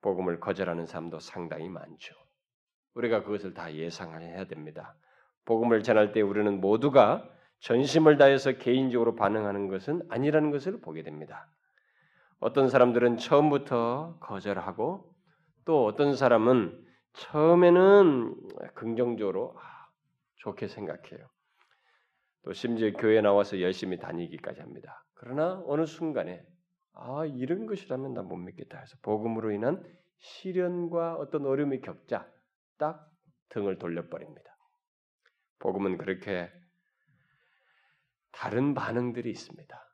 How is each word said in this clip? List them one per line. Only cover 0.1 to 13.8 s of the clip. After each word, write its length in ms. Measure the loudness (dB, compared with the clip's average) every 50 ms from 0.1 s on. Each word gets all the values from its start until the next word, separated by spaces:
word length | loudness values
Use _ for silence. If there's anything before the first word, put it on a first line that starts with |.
| -4 -2 -2 -4 -4 -4
거절하는 460 | -4 -6 -4 -4 -4 -6 -4 -6 -8
사람도 320 | -10 -10 -12 -12 -10 -12 -14
상당히 480 | -14 -14 -12 -12 -10 -10 -10 -10 -10 -12
많죠. 460 | -12 -14 -16 -18 -20 _ -20 -20 -20 _ _ _ _ _ _ _ _ _ _ _ _ _ _ _ _
우리가 280 | -4 -2 0 0 -2 -2
그것을 320 | -2 -6 -6 -6 -8 -12
다 180 | -12 -12 -12 -8
예상해야 720 | -8 -8 -8 -8 -10 -14 -14 -14 -14 -16 -14 -12 -12 -12
됩니다. 480 | -12 -12 -14 -14 -16 -16 -16 -18 -18 -20 _ _ _ _ _ _ _ _ _ _
복음을 380 | 0 0 2 4 4 2 2 4
전할 300 | 4 4 4 4 4 2
때 80 | 0
우리는 400 | 0 0 0 0 0 0 0 0
모두가 680 | 0 0 0 2 2 4 8 8 8 8 4 0 -4 -14 -20 _ _ _ _ _
전심을 580 | -4 0 0 2 2 2 2 6 8 8 8 10
다해서 340 | 8 8 8 6 2 -2 -4
개인적으로 640 | -2 0 0 2 2 2 0 0 0 0 0 0
반응하는 540 | 0 0 0 0 0 -2 -2 -4 -4 -4 -4
것은 340 | -6 -6 -6 -6 -6 -6 -6 -8
아니라는 420 | -6 -2 -2 2 2 2 2 2
것을 300 | -2 -4 -6 -6 -10 -10
보게 220 | -12 -14 -14 -14 -14
됩니다. 460 | -14 -14 -14 -16 -16 -18 -20 -20 _ _ _ _ _ _ _ _ _ _ _ _ _ _ _ _ _ _ _
어떤 300 | -6 -2 0 2 2 4
사람들은 480 | 6 6 6 6 6 4 4 4 2
처음부터 1000 | 0 -2 2 4 4 6 4 2 0 -2 -2 -2 -2